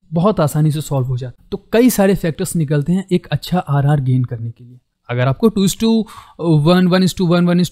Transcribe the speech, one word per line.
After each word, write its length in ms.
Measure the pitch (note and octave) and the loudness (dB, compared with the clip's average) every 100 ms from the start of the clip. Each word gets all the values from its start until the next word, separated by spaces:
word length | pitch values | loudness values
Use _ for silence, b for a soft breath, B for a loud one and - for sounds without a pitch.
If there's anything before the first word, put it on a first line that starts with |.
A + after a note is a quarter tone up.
| - | -8
बहुत 280 | E3 G3 G3 | -2 0 2
आसानी 300 | D3+ D3+ D3+ | 0 2 0
से 100 | D3 | 0
सॉल्व 260 | - C#3 B2+ | -4 -4 -4
हो 100 | B2 | -6
जाती 260 | B2+ - | -8 -16
हैं। 60 | - | -12
तो 160 | G3 - | -14 -2
कई 180 | A3 B3 | 2 4
सारे 240 | - G3 | 4 2
फैक्टर्स 420 | G3 E3+ - F#3 E3+ | 2 -2 -4 -4 -2
निकलते 360 | C#3+ D3 C#3+ | -2 0 0
हैं 140 | F#3 F#3+ | -2 0
एक 140 | F3+ - | -4 -2
अच्छा 320 | D3 - F3 | -6 -4 -4
आरआर 420 | - C#3+ C#3 D3+ | -2 0 2 0
गेन 240 | C3 B2+ | 0 0
करने 260 | B2 A2 A#2 | -2 -6 -12
के 140 | - | -14
लिए। 140 | A#2+ B2+ _ _ - | -20 -20 _ _ -8
अगर 180 | A#2+ B2+ | -2 -2
आपको 200 | C3 A3 | 2 0
टू 180 | G3+ F#3+ | 2 -2
is 100 | - | 0
to 280 | A3+ A3+ G#3 B B B | 0 0 -2 B B B
वन, 460 | E3+ D#3 D3+ F3+ F#3 | 0 2 4 2 2
वन 180 | F#3 | 2
is 100 | F#3 | 0
to 60 | - | 0
वन, 260 | F3+ F3 F3 | 0 2 2
वन 160 | F3 | 2
is 80 | F3+ | 0